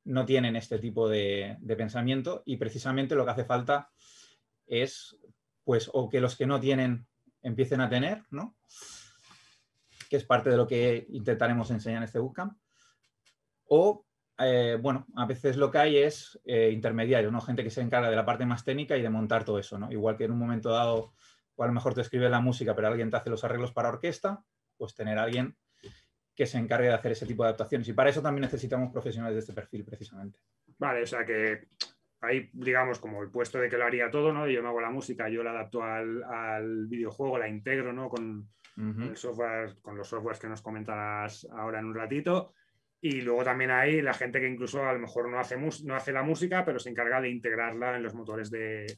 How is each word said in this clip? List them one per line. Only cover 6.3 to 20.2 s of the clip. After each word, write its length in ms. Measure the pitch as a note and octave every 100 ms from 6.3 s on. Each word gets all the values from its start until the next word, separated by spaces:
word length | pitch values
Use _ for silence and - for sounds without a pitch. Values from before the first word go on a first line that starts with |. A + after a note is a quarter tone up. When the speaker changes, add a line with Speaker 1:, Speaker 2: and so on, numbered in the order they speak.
| -
Speaker 1:
que 100 | C3+
no 140 | C#3
tienen 460 | C3 C3+ B2+ A#2+ - _ _ _
empiecen 380 | C3 A2+ B2+ C3
a 80 | B2
tener, 340 | B2 D3 G#3+ -
¿no? 240 | C#3 A3 _ _ - - - - _ _ - _ _ _ _ _ _ -
Que 60 | C#3+
es 80 |
parte 260 | - - C#3
de 80 | A#2+
lo 80 | A#2
que 400 | B2 B2 A#2 -
intentaremos 600 | C3+ A2 A#2 A#2 A#2+ A#2
enseñar 280 | A2+ G#2+ A2+
en 60 |
este 140 | A2+ A#2
bootcamp. 340 | C3 C#3 G3 - _ _ _ _ _ _ _ _ _ _
O, 400 | _ D3+ G3 G#3 _ _ _ -
eh, 380 | C3 B2 A#2+ A#2
bueno, 280 | B2+ C3 - -
a 80 |
veces 320 | A#2 B2+ C#3+ C3
lo 140 | C#3
que 80 | D3
hay 180 | D3+ C#3+
es, 420 | D3 D3 - -
eh, 260 | - A#2+ A2+
intermediarios, 600 | A2 A2+ A2+ A2+ B2+ G#2+
¿no? 80 | A#2
Gente 240 | - A#2+
que 60 | A2+
se 100 | A#2+
encarga 300 | A#2+ B2 A#2+
de 60 | A2
la 100 | A2
parte 180 | A#2
más 180 | B2 A#2+
técnica 320 | - C3+ D3 C#3+
y 20 |
de 80 | A#2
montar 360 | A2 G#2+ A2+
todo 140 | G#2+ G#2
eso, 200 | G2 G2+
¿no? 120 | G#2+
Igual 280 | A2 A2
que 60 | A2